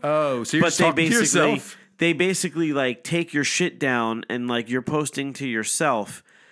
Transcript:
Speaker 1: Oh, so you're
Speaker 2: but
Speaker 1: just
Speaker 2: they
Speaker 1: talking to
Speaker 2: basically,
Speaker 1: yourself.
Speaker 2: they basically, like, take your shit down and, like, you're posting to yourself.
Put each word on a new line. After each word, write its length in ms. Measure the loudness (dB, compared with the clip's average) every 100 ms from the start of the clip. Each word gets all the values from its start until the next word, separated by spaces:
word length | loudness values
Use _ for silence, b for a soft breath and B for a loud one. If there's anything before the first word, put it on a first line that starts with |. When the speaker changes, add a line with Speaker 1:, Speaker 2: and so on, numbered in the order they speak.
Speaker 1:
Oh, 400 | 0 0 0 -2
so 140 | 0 2
you're 40 |
Speaker 2:
but 20 | 2
Speaker 1:
just 120 | 4
Speaker 2:
they 60 |
Speaker 1:
talking 200 | 2 4 2
to 20 |
Speaker 2:
basically, 400 | 4 4 4 2
Speaker 1:
yourself. 240 | 0 -4 -16 B 0
Speaker 2:
they 160 | 0
basically, 600 | 2 0 0 -2 -2 0
like, 280 | 0 0 -2
take 300 | -4 -4 -2
your 120 | -2
shit 340 | 0 0 -2 0
down 480 | 0 2 0 -2 -4
and, 180 | -4 -2
like, 220 | -2 -2
you're 140 | -4
posting 500 | -2 -2 -2 -6 -8
to 140 | -6 -4
yourself. 760 | -4 -2 0 0 0 -2 -12 b b b